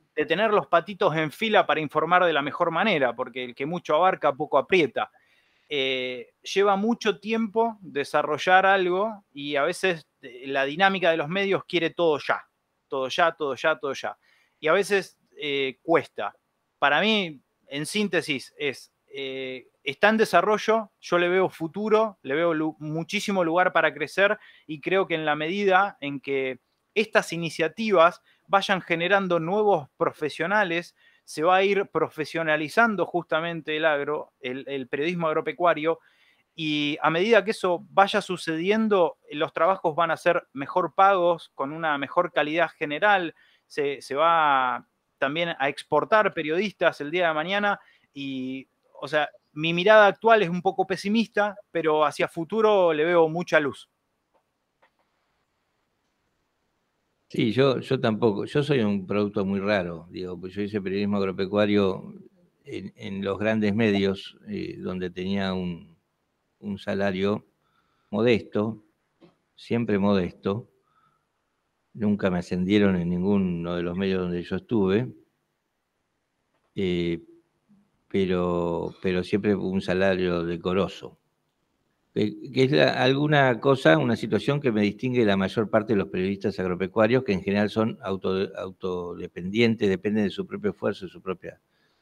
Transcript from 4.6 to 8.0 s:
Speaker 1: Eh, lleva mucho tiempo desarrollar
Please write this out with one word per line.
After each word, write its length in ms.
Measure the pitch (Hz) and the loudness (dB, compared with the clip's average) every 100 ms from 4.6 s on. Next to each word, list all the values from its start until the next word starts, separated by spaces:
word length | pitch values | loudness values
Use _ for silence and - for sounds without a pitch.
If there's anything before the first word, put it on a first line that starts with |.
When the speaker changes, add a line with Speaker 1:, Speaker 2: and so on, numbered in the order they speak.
| - 190 139 120 107 _ _ _ _ _ _ | 2 2 2 -2 -8 _ _ _ _ _ _
Speaker 1:
Eh, 640 | 147 131 131 127 123 117 _ | -4 -2 -2 -6 -8 -14 _
lleva 360 | - 196 202 196 | -4 2 2 2
mucho 420 | 214 233 220 180 | 0 0 -2 -4
tiempo 580 | 208 226 226 226 233 214 | -4 -4 -2 0 -2 -4
desarrollar 840 | 175 135 | -8 -6